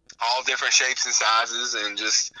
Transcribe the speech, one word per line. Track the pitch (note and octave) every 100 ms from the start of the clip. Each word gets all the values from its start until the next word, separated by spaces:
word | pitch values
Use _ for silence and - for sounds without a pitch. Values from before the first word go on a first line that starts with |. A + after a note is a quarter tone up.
| _ -
all | A#2 B2+
different | B2+ B2+ C3
shapes | - B2+ C3 B2
and |
sizes, | A#2 A2+ A#2+ A#2 A#2 A#2+
and | A2+ G#2 G#2
just, | G#2+ - - -